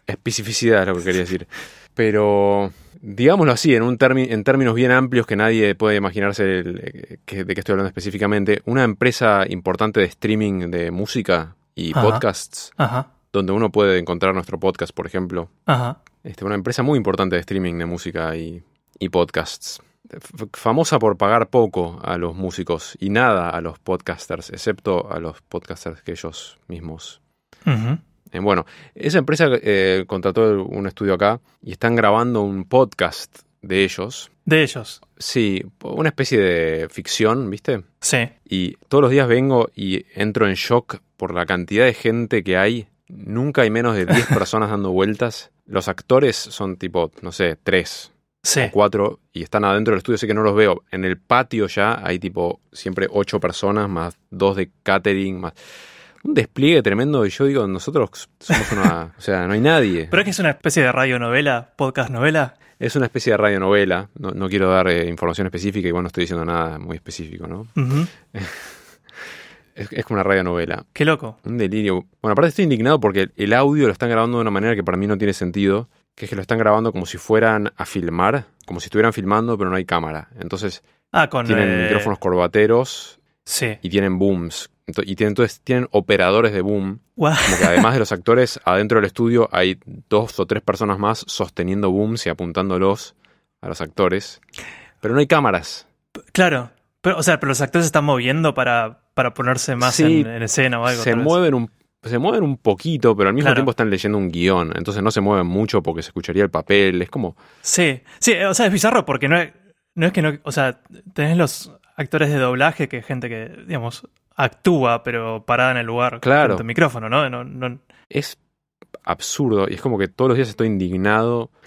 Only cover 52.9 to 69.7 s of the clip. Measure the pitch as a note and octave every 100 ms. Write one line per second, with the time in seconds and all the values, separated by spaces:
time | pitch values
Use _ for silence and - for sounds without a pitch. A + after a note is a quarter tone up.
52.9 | F#2 F#2+ G2+ G2 G#2 E2+ - G2+ G#2+ G2+
53.9 | F2 E2+ - _ F#2 G2 G2 F2+ _ -
54.9 | G2 G2+ G2 G2 F#2 F2+ - - - -
55.9 | - - _ - C#4+ A2 - C#3+ E3 G#2+
56.9 | G2+ C#3 C#3+ G#2 - C#3 C3+ G2+ F#2 -
57.9 | D3+ G#2+ - - _ - D#3 G#2+ G2+ F#2
58.9 | E2 E2 - - F#2+ F2+ G#2+ C3+ D#3+ A2
59.9 | E2+ D#2+ F3 G3+ F#3 E3 - E3 D#3+ B2+
60.9 | B2+ C3 B2 A#2 B2+ C#3+ A#2+ A#2+ - C3+
61.9 | C3+ B2+ A#2+ C#3+ D#3 B2+ - _ _ A#2+
62.9 | D3 A#2+ B2 - G#2 G#2+ G2 F#2+ G2+ G2
63.9 | F2+ G2+ - G2 F#2+ F#2+ G2 F#2+ F#2 F#2
64.9 | E2+ E2+ E2 F2 E2+ F#2 F2 G2+ G2+ F2+
65.9 | F2 F2+ - F2 E2+ E2 E2+ E2 D#2+ F2
66.9 | E2 - - D#2+ E2+ E2 F2 A2+ - B2+
67.9 | C#3+ E3+ - _ G2+ F#2 - - - -
68.9 | _ _ - - - - - _